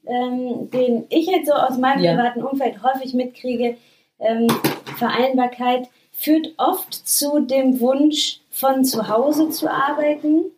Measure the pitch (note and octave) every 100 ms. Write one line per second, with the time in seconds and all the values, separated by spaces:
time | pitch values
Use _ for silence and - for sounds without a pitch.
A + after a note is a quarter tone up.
0 | - B3 B3 B3+ B3+ A#3+ - B3+ B3 A#3
1 | - D#4+ D#4+ F#4 C#4+ C#4+ C4 B3+ C4 C4+
2 | C4 - A#3+ A#3+ B3 C#4 B3 G3+ A#3+ C4+
3 | C4 B3 B3 - B3+ A#3 A#3+ A#3+ _ _
4 | _ _ G#3+ A3+ A#3 - - - - -
5 | - A3+ C4 C4 B3 - B3 B3 B3+ _
6 | _ - - D#4 D#4 - C4+ F#4+ - -
7 | - - C#4+ D4 A#3+ C4+ C4 B3+ A#3+ C4+
8 | D4+ D4 - - _ - C4+ C4+ B3+ A3
9 | G3 G#3+ C#4 D4+ D#4 - - B3 C#4 D4+
10 | D4 D4 D4+ D#4 F#4